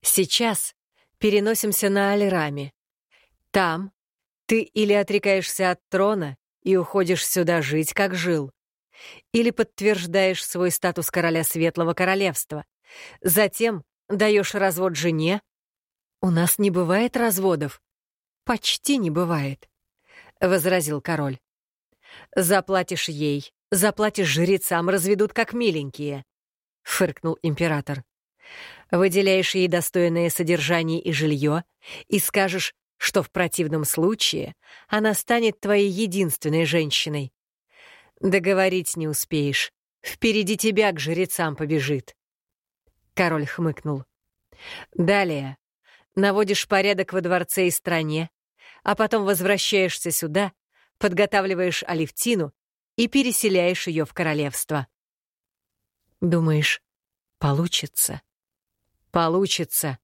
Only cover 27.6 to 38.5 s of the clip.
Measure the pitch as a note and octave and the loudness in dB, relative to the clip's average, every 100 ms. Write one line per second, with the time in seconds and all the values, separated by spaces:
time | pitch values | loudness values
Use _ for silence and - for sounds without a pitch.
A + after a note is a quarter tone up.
27.6 | E3+ D3 - C#3 - _ _ _ - - | 0 -2 -4 -10 -12 _ _ _ -20 -20
28.6 | - - _ F3 F#3+ F3+ G3 F#3+ F3 F#3+ | -20 -20 _ 2 2 4 4 4 2 0
29.6 | F3+ F3 E3 F#3 F3 E3 E3+ - E3 E3+ | 2 2 0 2 2 2 0 0 0 0
30.6 | D3 E3+ D#3+ E3 - C#3+ D#3 D3 D3 D#3 | 2 0 0 -4 -2 0 0 2 0 0
31.6 | - _ - - - G3+ - G#3 F#3+ F3+ | -4 _ -20 -20 -2 0 0 0 0 -2
32.6 | - _ _ _ - G3 D3 - F3 - | -6 _ _ _ -2 -2 -2 -2 -2 0
33.6 | D#3 D#3 D3 - E3+ A3 - D#3+ D3 - | -2 0 -2 0 0 0 -2 -2 -8 -12
34.6 | _ - _ G#3+ G#3+ G3+ - A#3+ A3+ - | _ -20 _ 0 0 0 0 2 2 -2
35.6 | G3 G#3 G3+ F3+ G#3+ F#3 F3+ - D#3 D#3 | 0 2 2 0 -2 0 -2 -2 -2 0
36.6 | D#3+ E3+ D#3 - - D3 C3+ _ _ _ | 2 0 0 -2 -2 -4 -8 _ _ _
37.6 | _ _ - - _ _ G3 F#3+ F3+ | _ _ -20 -20 _ _ 0 2 2